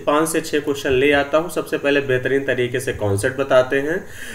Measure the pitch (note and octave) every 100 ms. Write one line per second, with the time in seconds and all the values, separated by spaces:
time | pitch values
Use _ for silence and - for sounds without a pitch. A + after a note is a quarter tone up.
0 | - D3 D#3+ D#3+ D#3 D3+ D3 C3+ D3 B2+
1 | C#3+ C#3+ C#3 D#3 F3 E3 D3+ D3+ C#3+ C#3+
2 | B2+ B2+ B2+ C3+ C3+ B2 B2 B2 C3 -
3 | G#2 G2 B2+ - C#3 C3 B2+ C#3 D3 F#3
4 | - - -